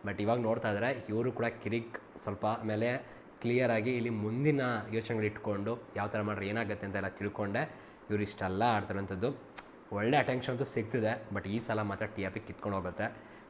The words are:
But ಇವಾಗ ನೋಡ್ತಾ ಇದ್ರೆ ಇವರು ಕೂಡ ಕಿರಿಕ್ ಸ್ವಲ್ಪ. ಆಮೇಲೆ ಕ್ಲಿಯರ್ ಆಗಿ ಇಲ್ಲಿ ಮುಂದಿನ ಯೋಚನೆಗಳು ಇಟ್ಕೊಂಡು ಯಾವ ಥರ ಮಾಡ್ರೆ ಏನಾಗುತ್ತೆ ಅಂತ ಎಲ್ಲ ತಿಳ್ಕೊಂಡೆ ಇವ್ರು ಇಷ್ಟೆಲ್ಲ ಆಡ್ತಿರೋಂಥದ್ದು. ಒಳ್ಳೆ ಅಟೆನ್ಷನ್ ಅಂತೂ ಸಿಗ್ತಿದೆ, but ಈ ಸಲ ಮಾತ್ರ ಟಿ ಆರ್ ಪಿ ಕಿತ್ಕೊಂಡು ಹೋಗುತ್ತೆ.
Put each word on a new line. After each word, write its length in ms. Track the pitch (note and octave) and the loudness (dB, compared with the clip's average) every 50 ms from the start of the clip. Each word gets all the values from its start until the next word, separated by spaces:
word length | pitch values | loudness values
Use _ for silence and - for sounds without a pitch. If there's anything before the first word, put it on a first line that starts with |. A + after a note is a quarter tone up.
| - | -6
But 160 | G#2+ F#2+ G2+ | -4 -2 0
ಇವಾಗ 180 | G#2 G#2+ A#2 B2 | 2 4 4 4
ನೋಡ್ತಾ 320 | A#2 A2 A2+ A2+ - A2 | 4 2 2 2 2 0
ಇದ್ರೆ 340 | G2+ G2+ A2+ B2+ C#3 A#2+ - - | 2 2 2 0 0 -2 -2 -2
ಇವರು 220 | G#2+ A2+ A#2 B2+ | 0 0 2 0
ಕೂಡ 140 | B2 - A#2+ | 0 0 0
ಕಿರಿಕ್ 520 | A2+ - - - G2+ A2+ A#2 A2+ - - - - - - - | -2 -2 -2 -2 -2 0 0 -2 -4 -8 -12 -12 -16 -16 -10
ಸ್ವಲ್ಪ. 280 | - G#2+ G2+ - - | -6 -6 -4 0 0
ಆಮೇಲೆ 760 | G#2+ A2+ A2+ A2 G#2+ G#2+ G#2+ A#2 A#2+ B2+ C#3 - - - - - - - - | 0 0 0 0 0 0 2 2 2 0 0 -4 -8 -14 -18 -18 -20 -10 -4
ಕ್ಲಿಯರ್ 300 | - A#2 A#2+ B2+ B2+ A#2+ | 0 2 4 4 6 6
ಆಗಿ 240 | A#2 A2+ G#2+ B2+ B2+ | 4 4 4 2 2
ಇಲ್ಲಿ 140 | A#2+ A#2 A#2+ | 2 0 0
ಮುಂದಿನ 520 | A2+ G#2 G#2 G#2+ A2+ B2+ C#3+ D3+ D3 C#3 B2+ B2 A#2+ A2 G2+ G#2+ | 0 0 0 0 0 4 4 4 4 4 4 2 0 0 -2 -2
ಯೋಚನೆಗಳು 340 | G#2+ A2+ A2 - A#2 A2 G#2+ | -2 -2 0 0 0 2 2
ಇಟ್ಕೊಂಡು 580 | G#2 G#2 - - A2 G#2 G2+ G#2 A2 A#2 A#2 - - - | 2 0 0 -2 -2 -2 0 0 -2 -2 -4 -6 -6 -4
ಯಾವ 120 | G2+ G2+ G#2+ | -2 -2 0
ಥರ 140 | A2+ G#2+ | 0 0
ಮಾಡ್ರೆ 260 | G#2 G#2 G#2 G2+ G2 G2 | 0 0 0 0 0 0
ಏನಾಗುತ್ತೆ 380 | G#2+ A2+ A#2 A2+ G#2 - - | 0 0 0 0 -2 -4 -4
ಅಂತ 100 | G2 G2 | -4 -2
ಎಲ್ಲ 120 | G2 G2 F#2+ | -2 -2 -2
ತಿಳ್ಕೊಂಡೆ 680 | - - G2+ G#2 G#2 - G#2 G2 G2 A#2 D3+ D3 - - - - - - - - | -4 -4 -4 -4 -2 0 0 0 0 0 0 -2 -4 -10 -18 -18 -20 -16 -4 -2
ಇವ್ರು 140 | G#2+ G2+ G2+ | 0 0 0
ಇಷ್ಟೆಲ್ಲ 400 | G2 - - G2 F#2 F#2+ G2 A2+ | 0 -2 -2 -2 0 2 4 6
ಆಡ್ತಿರೋಂಥದ್ದು. 800 | A#2+ A2+ G#2 G2 - G2 G2 G2 F#2+ G2 F#2 G#2 C3+ C#3 - - - - - - - - - - - | 6 6 4 2 0 -2 -4 -2 -4 -2 0 0 0 0 -4 -8 -12 -10 -10 -10 -10 -14 -20 -10 -6
ಒಳ್ಳೆ 260 | G#2+ G2+ G#2 A#2+ C#3+ C#3+ | -2 0 2 4 6 6
ಅಟೆನ್ಷನ್ 340 | A#2+ - B2+ B2+ B2 - | 4 4 2 0 0 -2
ಅಂತೂ 140 | B2+ A#2+ C3+ | -2 -2 -2
ಸಿಗ್ತಿದೆ, 580 | - - A#2+ G#2+ A2 - A#2+ G#2+ G#2+ A#2 - - - G2+ | -2 0 -2 -2 0 0 2 2 2 2 0 -4 -6 -6
but 140 | G2+ - G2 | -4 -2 -2
ಈ 120 | G2+ A#2 | -2 -2
ಸಲ 220 | A2+ - A2+ G#2+ | 0 0 0 0
ಮಾತ್ರ 240 | G#2+ G2+ G2 G2 A2 | 0 0 -2 -2 -4
ಟಿ 180 | G#2+ G#2+ - F#2+ | -4 -2 -4 -4
ಆರ್ 100 | F#2+ - | -4 -4
ಪಿ 60 | F2+ | -6
ಕಿತ್ಕೊಂಡು 380 | - - - - - G#2 G2+ F#2+ | -8 -8 -10 -6 -2 -2 0 0
ಹೋಗುತ್ತೆ. 400 | F2 F2+ F2 - G2+ A2+ - - - - - - - - | 0 -2 -2 -2 -2 -2 -4 -6 -12 -18 -18 -18 -20 -6